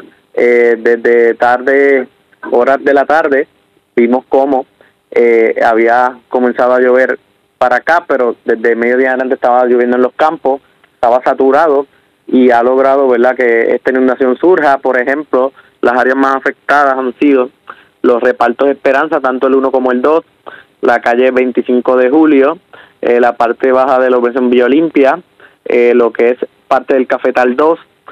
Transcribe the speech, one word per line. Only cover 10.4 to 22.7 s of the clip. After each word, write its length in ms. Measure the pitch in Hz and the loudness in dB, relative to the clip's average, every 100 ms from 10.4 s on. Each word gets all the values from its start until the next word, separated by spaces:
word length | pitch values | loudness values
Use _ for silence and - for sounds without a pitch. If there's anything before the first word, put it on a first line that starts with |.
| 135 139 _ _ _ | -4 -6 _ _ _
estaba 300 | - 120 127 | -4 0 0
saturado 640 | 143 131 135 135 165 139 139 _ _ _ - | 0 0 2 2 2 0 -4 _ _ _ -4
y 240 | 127 127 | 2 2
ha 120 | 117 | 2
logrado, 460 | 123 131 135 139 135 | 2 2 2 2 2
¿verdad?, 260 | 120 127 | 2 0
que 420 | 127 123 113 110 123 | 0 0 0 0 -2
esta 160 | - | -2
inundación 440 | 131 131 120 127 127 | 0 0 0 -2 0
surja. 400 | 170 180 147 135 | 2 2 2 0
Por 240 | 131 127 | -2 -2
ejemplo, 520 | 120 143 147 127 135 - _ - | -2 -4 -4 -2 -4 -6 _ -6
las 160 | 120 123 | -2 0
áreas 200 | 123 135 | 0 0
más 200 | 135 135 | 0 -2
afectadas 640 | 139 - - 143 139 131 | -4 -8 -2 0 0 -2
han 160 | 127 - | -4 -2
sido 300 | 147 135 123 _ - - _ _ | 0 0 -2 _ -20 -20 _ _
los 180 | 123 120 | 0 0
repartos 480 | 123 123 120 120 139 | 0 0 -2 0 -2
Esperanza, 520 | 139 139 135 151 156 | -2 -2 -2 -2 -4
tanto 260 | 135 127 135 | -4 -2 0
el 80 | |
uno 160 | 135 135 | 0 0
como 200 | 131 127 | -2 -2
el 120 | 123 | 0
dos, 200 | 143 160 - _ - - - - | 0 0 -4 _ -20 -20 -20 -4
la 180 | 127 120 | 0 0
calle 300 | 123 120 131 | 0 0 0
veinticinco 640 | 127 127 120 123 123 123 127 | 0 -2 -2 -2 -2 0 0
de 140 | 127 | 2
Julio, 480 | 151 156 139 139 180 _ | 2 2 2 0 -2 _